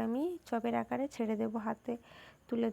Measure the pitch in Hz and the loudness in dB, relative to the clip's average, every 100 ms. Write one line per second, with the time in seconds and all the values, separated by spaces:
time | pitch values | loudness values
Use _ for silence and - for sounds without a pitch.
0 | 226 247 339 339 - 233 233 233 226 247 | 2 2 0 -2 -2 0 2 0 0 0
1 | 285 - 220 214 226 220 214 226 - 240 | -2 0 0 2 0 0 -2 -4 -4 -6
2 | - - - - - 233 226 | -8 -20 -20 -20 -2 2 2